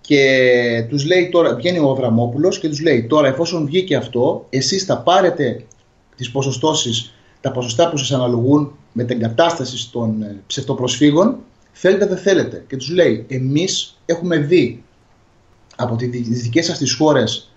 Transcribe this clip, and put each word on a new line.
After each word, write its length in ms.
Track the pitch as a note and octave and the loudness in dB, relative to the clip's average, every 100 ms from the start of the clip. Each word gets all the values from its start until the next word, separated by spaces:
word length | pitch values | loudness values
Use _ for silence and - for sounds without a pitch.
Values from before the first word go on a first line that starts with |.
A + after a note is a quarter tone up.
και 840 | - D3 C3+ C3 B2+ B2 A#2+ A#2 A2+ | 2 4 4 4 4 4 2 -2 -2
τους 160 | C#3+ C#3+ | -2 2
λέει 240 | F3+ E3+ | 2 2
τώρα, 260 | F3 D#3+ A#2+ | 2 2 0
βγαίνει 240 | E3+ F3 | -2 0
ο 100 | C#3+ | 0
Αβραμόπουλος 720 | C3 B2 A2+ A#2+ B2+ F3 G3 | 0 0 0 0 0 0 0
και 100 | D#3+ | -4
τους 120 | C#3+ | -2
λέει: 240 | D#3+ B2 A#2 | 2 2 2
"Τώρα, 200 | D#3 C#3 | 2 2
εφόσον 380 | C3 E3 F3 C#3+ | 0 -4 -2 -2
βγήκε 300 | F3 F#3 C3+ | -2 0 -2
αυτό, 500 | - A#2+ C3+ G3 - | -2 -2 0 -2 -4
εσείς 340 | C3 - F#3+ | -4 -2 -4
θα 140 | F#3+ - | -2 -2
πάρετε 680 | - F#3+ F3+ D#3 B2+ - - _ _ _ _ _ | 2 4 2 0 -4 -4 -12 _ _ _ _ _
τις 160 | A#2+ | -6
ποσοστώσεις, 840 | C#3 C3+ A#2 D#3 D3+ A#2+ A2+ - _ _ _ | -4 -4 -2 -2 0 -2 -6 -8 _ _ _
τα 100 | C3+ | -6
ποσοστά 380 | A#2+ B2 - E3+ | -4 -4 0 0
που 80 | D3 | 0
σας 140 | B2+ | -2
αναλογούν 600 | C3 B2 A#2+ B2 D3 C#3+ - _ | 0 0 0 2 2 2 -10 _
με 100 | A2+ | -6
την 160 | A2 A#2+ | -4 -2
κατάσταση 720 | A2+ - E3+ E3 B2+ - - | -2 2 0 0 -8 -8 -10
των, 300 | B2 A2+ G#2+ | -6 -4 -4
ε, 140 | G#2 G2 - | -6 -12 -10
ψευτοπροσφύγων, 920 | - B2 B2 B2+ - D3 D3 G#3+ C4 - _ _ | -8 -6 -4 -4 2 4 4 2 0 -12 _ _
θέλετε 340 | - - G3 F#3+ | -2 2 2 0
δεν 120 | F#3 | 0
θέλετε;". 460 | G3 F3+ A#2+ F2+ - | 0 0 0 -8 -12
Και 80 | C3 | -10
τους 120 | C3+ | -4
λέει: 360 | F3 D3+ A2 - | 2 2 2 -4
"Εμείς 680 | C3 C3 C#3+ F#3+ - - _ - | -4 0 0 0 -4 -8 _ -4
έχουμε 320 | E3 F3 D#3+ | -4 0 -2
δει 460 | C#3+ F3 A#2+ - _ _ _ _ _ _ _ _ _ - | 2 2 2 -4 _ _ _ _ _ _ _ _ _ -8
από 200 | A#2 A#2 | -4 -4
τη, 120 | B2 | -4
τις 320 | B2 A#2 B2 | -6 -4 -4
δικές 240 | A#2 C#3 E3 | -2 -2 -2
σας 120 | D#3+ | -2
τις 160 | C3 | -4
χώρες 580 | - D3+ C#3 A2 - - | 2 2 4 0 -4 -12